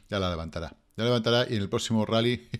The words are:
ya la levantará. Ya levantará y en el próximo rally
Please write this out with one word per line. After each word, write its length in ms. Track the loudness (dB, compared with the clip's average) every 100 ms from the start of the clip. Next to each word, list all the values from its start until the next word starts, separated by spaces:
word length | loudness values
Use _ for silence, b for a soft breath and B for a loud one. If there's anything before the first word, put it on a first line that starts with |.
| B
ya 100 | -2
la 120 | -2
levantará. 440 | -2 -6 -8 -10 -12 _ -4
Ya 80 |
levantará 420 | 0 2 4 2 2
y 100 | -2
en 60 |
el 60 | -2
próximo 380 | -2 0 0 2
rally 420 | 2 2 -2 -6